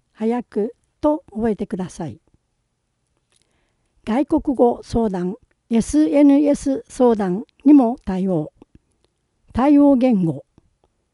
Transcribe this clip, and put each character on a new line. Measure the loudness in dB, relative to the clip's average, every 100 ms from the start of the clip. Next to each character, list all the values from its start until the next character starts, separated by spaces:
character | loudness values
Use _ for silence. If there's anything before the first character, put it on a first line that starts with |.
| _
早 | _ -4 -4
く | -6 -6 -6 -10 _ _
と | -4 -4 -8
覚 | -6 -4
え | -4
て | -8
く | -10
だ | -10
さ | -12 -14
い。 | -14 _ _ _ _ _ _ _ _ _ _ _ _ _ _ _ _ _ _
外 | -6 -4 -2
国 | -4 -2 0
語 | 0 0
相 | -6 -4 -4
談、 | -4 -6 -8 _ _ _
エ | -2
ス | 0 0 2
エ | 4
ヌ | 4 4
エ | 2
ス | -2 -4 -6 -10
相 | 0 0
談 | 0 -2 -6 -8 _
に | 4
も | 6 4 -4
対 | -8 -4 -2
応。 | -4 -6 _ _ _ _ _ _ _ _ _ _
対 | -2 2 4
応 | 4 4
言 | 2 0
語、 | -2 -6 -14 _ _ _ _ _ _